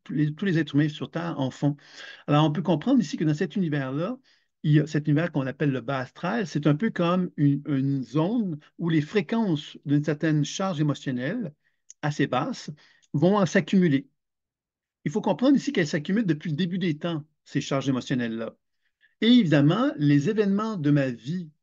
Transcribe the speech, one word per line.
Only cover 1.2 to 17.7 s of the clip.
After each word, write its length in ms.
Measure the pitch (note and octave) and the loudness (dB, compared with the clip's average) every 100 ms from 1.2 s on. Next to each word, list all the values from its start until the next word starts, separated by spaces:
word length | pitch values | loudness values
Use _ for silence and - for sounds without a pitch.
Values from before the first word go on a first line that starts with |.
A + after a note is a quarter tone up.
| E3+ D3+ | -6 -4
en 120 | C3 | -4
font. 260 | - D3 C#3+ - - - - - | -2 -2 -2 -8 -20 -20 -14 0
Alors, 180 | D3 D#3 | 2 2
on 40 | |
peut 120 | D#3 | 0
comprendre 360 | F3+ D#3 A3+ C4 | 0 -2 2 0
ici 200 | D#3+ - | 0 -2
que 60 | |
dans 100 | D#3 | -2
cet 220 | D3+ F#3 G#3+ | 0 -2 -2
univers-là, 600 | E3+ D3 C3+ C3+ F#3 B3+ _ _ _ _ | -2 -2 -4 -4 -6 -6 _ _ _ _
il 100 | D3+ | 2
y 80 | D3+ | 4
a 60 | D3+ | 4
cet 200 | D#3 D3+ | -2 0
univers 260 | D3 E3+ | 0 0
qu'on 140 | D3+ C3 | -2 -4
appelle 260 | B2+ D3+ | -2 -2
le 100 | C3 | -2
bas 160 | A2+ C3+ | -4 -6
astral, 480 | B2 - E3+ A3+ F3+ | -6 -8 -6 -4 -4
c'est 200 | D#3 D3+ | 0 2
un 80 | |
peu 140 | D3 A3+ | 2 0
comme 420 | - E3+ F3+ F3+ - | 0 0 0 -2 0
une, 260 | C#3+ C#3+ D3 | 2 2 -2
une 360 | C#3 C3+ C#3 | -2 0 -2
zone 540 | B2 C#3+ F3 A#3+ G3+ D3 - - | -2 -2 0 -2 -4 -6 -12 -6
où 100 | E3+ | -2
les 140 | D#3+ | 0
fréquences 720 | D3 A3 E3 A3+ G#3+ D3 - - | 0 -2 -2 -2 0 -2 -4 -14
d'une 180 | - D3 | -2 0
certaine 440 | D3 D3 E3 D3+ C#3+ | 0 -2 0 2 0
charge 340 | - F#3+ D3+ | -2 -4 -2
émotionnelle 720 | D3+ C3 - B2+ C3 A#3 G3 - _ _ _ - | -2 -2 -4 -4 -4 -6 -8 -12 _ _ _ -8
assez 260 | D3 D3 C3+ | -6 -2 0
basse 440 | B2 A3 A3+ - D3+ _ _ _ | 0 -2 -6 -12 -16 _ _ _
vont 320 | D3 E3 G#3 | 0 2 4
s'accumuler. 640 | F3+ G3 D3+ G3 F3+ C#3 - _ _ _ _ _ _ _ _ _ | 2 2 2 2 4 2 -2 _ _ _ _ _ _ _ _ _
Il 80 | - | -6
faut 80 | G#3 | -2
comprendre 360 | G#3 F3+ B3+ C#4 | -2 2 4 4
ici 160 | - | 2
qu'elles 140 | - D#3 | -2 0
s'accumulent 400 | E3 D3 G3 G#3 | -2 -2 0 0
depuis 240 | D3+ F3 | -2 -4
le 60 | D3 | -4
début 220 | F#3 F#3 | -4 -2
des 200 | F3+ D3 | -2 -2
temps, 240 | F3 D#3+ - _ | -4 -6 -10 _
ces 160 | _ - | _ -6
charges 280 | - | -2